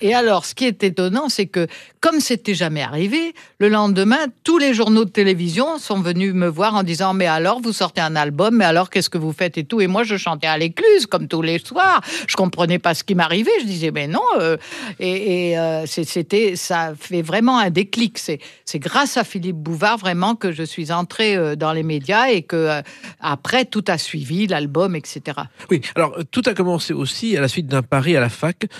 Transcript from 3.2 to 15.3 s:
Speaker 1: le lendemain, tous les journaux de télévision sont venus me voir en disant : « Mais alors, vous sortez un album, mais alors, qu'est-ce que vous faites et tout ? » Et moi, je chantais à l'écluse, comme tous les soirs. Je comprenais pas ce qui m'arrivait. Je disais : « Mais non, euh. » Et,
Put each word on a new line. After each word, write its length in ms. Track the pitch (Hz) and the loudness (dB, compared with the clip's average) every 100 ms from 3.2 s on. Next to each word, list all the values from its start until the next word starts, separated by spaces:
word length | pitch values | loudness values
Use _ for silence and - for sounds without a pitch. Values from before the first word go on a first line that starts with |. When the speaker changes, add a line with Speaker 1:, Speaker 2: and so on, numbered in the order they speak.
| 330 - - _ | -2 -8 -20 _
Speaker 1:
le 100 | 208 | 2
lendemain, 600 | 214 208 190 202 277 285 - | 4 4 4 4 2 0 -4
tous 160 | - 330 | 0 2
les 160 | 277 226 | 4 2
journaux 280 | 214 220 | 4 4
de 60 | 214 | 4
télévision 680 | 214 196 175 175 165 294 311 | 2 2 2 0 0 -2 -2
sont 200 | - 196 | -4 -2
venus 320 | 175 175 196 185 | 0 0 0 0
me 100 | 175 | 0
voir 300 | 156 214 208 | 2 0 2
en 80 | |
disant : « 280 | 180 160 190 190 | 0 0 0 2
Mais 100 | 175 | 2
alors, 340 | 160 175 240 | 2 2 0
vous 140 | 233 | -2
sortez 280 | 202 175 - | -2 -2 -2
un 140 | 160 156 | 0 0
album, 400 | 147 143 208 233 | 0 2 4 4
mais 100 | 175 | 6
alors, 260 | 165 185 | 4 2
qu'est-ce 180 | 190 - | 0 -2
que 80 | 170 | -2
vous 140 | 160 | -4
faites 240 | 151 180 165 | -2 -4 -4
et 60 | |
tout ? » 180 | 143 233 | -4 0
Et 60 | 185 | 2
moi, 160 | 196 | 2
je 120 | 226 196 | 0 -2
chantais 300 | 175 156 160 | -2 -2 0
à 140 | 156 | 0
l'écluse, 480 | 165 - 440 403 233 | 0 2 6 6 4
comme 200 | 180 156 | -2 -2
tous 140 | 160 | -2
les 160 | 160 170 | 0 -2
soirs. 440 | - 262 381 330 - 330 240 | -2 2 4 4 0 -8 -4
Je 80 | - | 0
comprenais 420 | 185 160 175 180 | 0 2 0 2
pas 160 | 175 | 0
ce 100 | 160 | -2
qui 120 | - 180 | 0 0
m'arrivait. 340 | 160 180 240 440 | 2 2 2 2
Je 40 | 220 | 0
disais : « 240 | 175 160 | -2 -4
Mais 160 | 147 143 | -4 -2
non, 140 | 214 494 320 | 0 2 2
euh. » 180 | 165 160 - - 240 - | 2 0 -4 -12 -12 -6
Et, 500 | 185 185 208 | -4 -2 -2